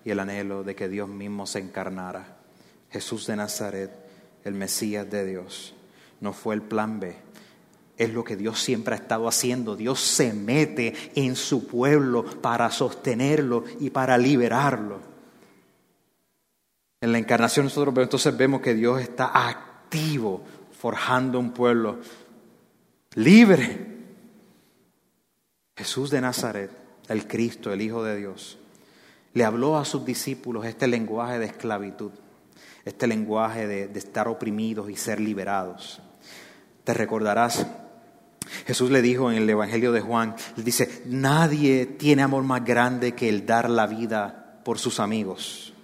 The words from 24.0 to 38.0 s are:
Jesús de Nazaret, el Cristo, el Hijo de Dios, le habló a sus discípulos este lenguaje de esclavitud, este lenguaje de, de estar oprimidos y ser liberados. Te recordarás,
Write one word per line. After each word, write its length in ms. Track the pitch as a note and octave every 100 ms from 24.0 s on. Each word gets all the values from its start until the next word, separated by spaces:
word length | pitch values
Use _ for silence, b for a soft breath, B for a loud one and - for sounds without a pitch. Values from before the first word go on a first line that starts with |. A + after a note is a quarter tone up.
| - - - - _ _ _ _ _ _ _ _ _ _ _ _ _ -
Jesús 340 | G#2+ - C#3
de 100 | C#3
Nazaret, 520 | B2+ B2+ A#2+ G#2 G2 - - - -
el 200 | A2 G#2
Cristo, 440 | A2 A#2 - A2
el 80 | G2
Hijo 220 | A2 A#2
de 140 | A2 G#2
Dios, 420 | G2+ F#2 - - - b b b b b b
le 100 | -
habló 340 | A2 A#2 C#3 D#3
a 60 |
sus 200 | - C#3+
discípulos 640 | - A#2+ - C3 B2 A2+ A2+
este 220 | A2+ C3
lenguaje 500 | A#2+ G#2+ A2 A#2+ A#2+
de 80 | G#2+
esclavitud, 640 | - A2+ G#2 G2+ - G#2 - - _ _ B B B
este 220 | - - B2
lenguaje 600 | A2 G#2+ G#2+ A2 A2+ G#2+
de, 180 | G2+ G2
de 120 | G2+
estar 260 | - A2+ A2
oprimidos 640 | A2+ A2+ G#2 A2 A2 G2+
y 60 | F#2+
ser 240 | - G#2+
liberados. 800 | G#2+ G2 F#2+ G2+ F2+ F2+ - - - - B B B B B _
Te 120 | -
recordarás, 720 | A2+ G#2+ A2 G#2+ G#2 A#2+ - - - - -